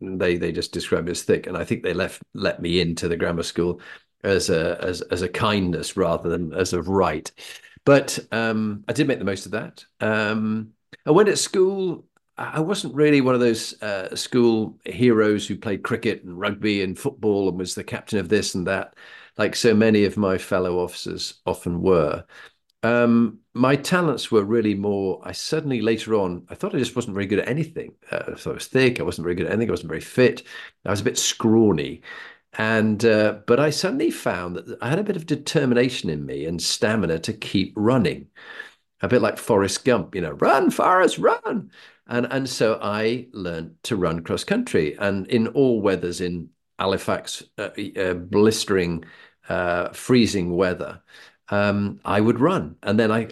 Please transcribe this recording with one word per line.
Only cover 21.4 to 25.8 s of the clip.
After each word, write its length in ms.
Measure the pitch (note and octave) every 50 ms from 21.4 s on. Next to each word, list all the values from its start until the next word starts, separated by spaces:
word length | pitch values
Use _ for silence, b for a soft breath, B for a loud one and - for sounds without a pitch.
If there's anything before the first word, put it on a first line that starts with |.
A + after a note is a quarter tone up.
| -
often 360 | - F#2 - - F#2 F2 F2
were. 420 | F2+ F#2 F#2 E2 D2+ D2 - - - _ B B B B B B B _ _ _ -
Um, 560 | A2+ A#2+ A#2+ A#2+ A#2+ A#2 A#2 A#2 A2 A2 - _ _ -
my 220 | A#2+ B2 C3 C#3+
talents 560 | C#3+ C#3+ - F3+ F3+ F3 D#3+ C3 - - -
were 140 | A2+ A2 G2
really 300 | G2+ A2+ A#2 G#2+ G#2+ G2+
more, 440 | G2 G2+ G#2 G2+ G2 G2 F#2+ F2+ - -
I 100 | F#2+ F#2+
suddenly 480 | - - - D#3 D#3 D#3 C#3 C3 A#2